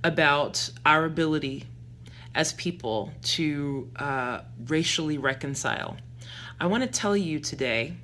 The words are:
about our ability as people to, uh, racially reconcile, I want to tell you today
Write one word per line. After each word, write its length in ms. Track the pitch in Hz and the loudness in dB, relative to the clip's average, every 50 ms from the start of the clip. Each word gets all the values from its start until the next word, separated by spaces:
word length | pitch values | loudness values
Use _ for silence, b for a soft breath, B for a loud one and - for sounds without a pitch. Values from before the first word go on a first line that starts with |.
| - | 2
about 640 | 170 156 165 156 143 143 147 143 - - - - - - - - | 2 4 6 6 6 6 6 4 2 0 -2 -4 -4 -6 2 6
our 180 | 151 151 156 160 | 6 8 8 6
ability 600 | 165 156 165 160 156 156 151 143 135 135 139 - - - - - - - - B B B B B B - | 2 2 2 2 2 2 0 0 -2 -6 -6 -10 -14 -16 -16 -16 -16 -16 -18 B B B B B B 0
as 180 | 127 160 - | 0 0 0
people 600 | - - - 175 175 - - 113 113 110 - - - - | 0 -2 -4 -4 -4 -2 -2 -2 0 0 -2 -4 -8 -6
to, 680 | - - - - 160 151 147 143 143 143 139 135 120 120 - | -4 -2 0 2 2 0 0 0 -2 -2 -2 -4 -6 -8 -8
uh, 460 | - 139 143 135 131 123 123 120 - - - - 120 120 | -6 -4 -2 0 0 0 -2 -2 -4 -8 -12 -12 -12 -4
racially 520 | 123 156 156 165 - - 170 160 151 151 143 | 0 2 2 2 2 2 2 2 0 0 2
reconcile, 760 | 135 135 135 131 - 139 139 - - 127 - - - - - - - - - B B B B B B B B B | 2 2 0 2 -4 -4 -4 -2 0 0 0 0 -2 -6 -8 -10 -12 -16 -16 B B B B B B B B B
I 60 | - | 0
want 180 | 175 208 233 262 | 2 2 2 2
to 40 | 254 | 0
tell 280 | - - - 202 202 | 0 0 2 4 4
you 240 | 202 190 160 156 151 | 4 2 2 -2 -2
today 540 | - - - 135 131 123 113 113 113 151 175 - | -4 -6 -2 -2 0 2 2 0 0 -2 -6 -12